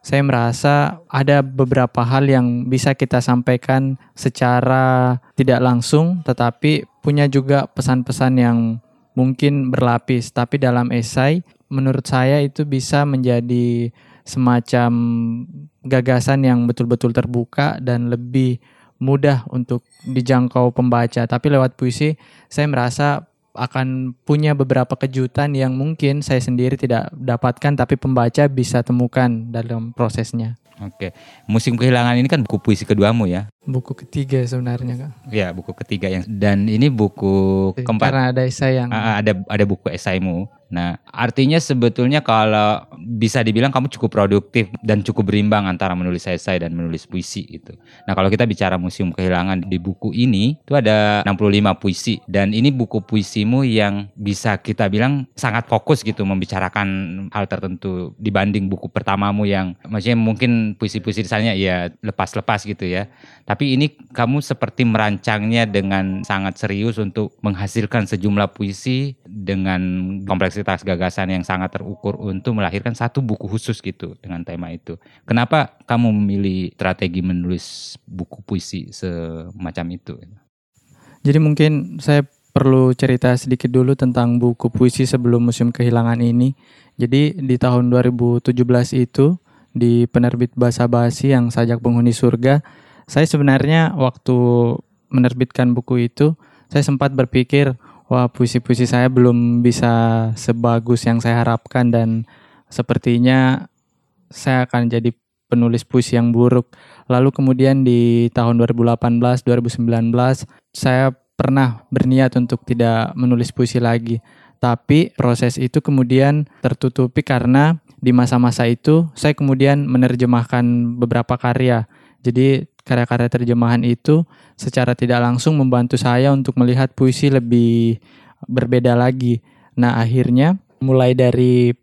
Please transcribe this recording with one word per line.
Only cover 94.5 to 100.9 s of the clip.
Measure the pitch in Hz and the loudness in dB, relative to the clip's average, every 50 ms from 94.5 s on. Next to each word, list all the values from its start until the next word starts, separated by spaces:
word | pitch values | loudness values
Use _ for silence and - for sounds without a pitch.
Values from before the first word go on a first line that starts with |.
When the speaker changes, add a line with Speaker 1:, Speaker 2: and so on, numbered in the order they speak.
| 120 120 120 117 - - _ _ _ _ _ _ | 4 4 2 0 -2 -4 _ _ _ _ _ _
Speaker 1:
menerbitkan | - 127 123 123 123 123 127 - - - 127 123 | 2 2 2 2 2 0 -4 -2 0 0 0 2
buku | 120 120 123 - 127 123 120 117 | 0 0 -2 -2 -2 0 0 -2
itu, | _ - 147 151 160 _ _ _ _ _ _ _ | _ 2 2 2 2 _ _ _ _ _ _ _
saya | - 147 143 | 0 0 2
sempat | - 143 131 143 139 | 2 0 0 0 0
berpikir, | 135 131 123 - - 127 123 _ - 139 143 135 127 - _ - - - _ | 0 0 -2 2 2 0 0 _ 2 2 2 2 -2 -6 _ -20 -20 -20 _
"Wah, | _ 127 127 123 120 | _ 0 2 2 0
puisi-puisi | _ - 123 120 - 123 123 - 123 117 127 | _ 0 0 0 0 -2 0 0 0 0 2
saya | 117 123 123 127 127 | 0 2 2 2 2
belum | 131 123 123 123 120 120 120 120 120 120 120 | 4 4 6 6 6 4 2 2 2 2 2
bisa | 120 113 - - 117 117 117 117 117 113 113 113 113 113 | 2 2 2 0 2 2 2 2 2 2 0 0 -2 -4
sebagus | - - - 117 117 117 120 117 117 113 120 | -4 -2 -4 -2 0 0 0 0 0 0 0